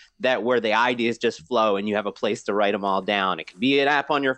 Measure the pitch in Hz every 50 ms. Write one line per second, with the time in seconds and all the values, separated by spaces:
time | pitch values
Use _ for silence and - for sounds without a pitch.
0 | - _ _ - 104 127 127 104 107 120 127 120 110 110 104 113 120 127 127 120
1 | 117 117 113 - - 113 - - - - 123 113 110 107 98 98 101 107 101 104
2 | 101 101 95 - - 107 113 - - - 101 104 104 98 104 101 98 98 95 95
3 | 92 101 104 101 95 95 90 82 80 - - - 117 135 139 143 139 139 147 143
4 | 143 - 151 143 139 131 131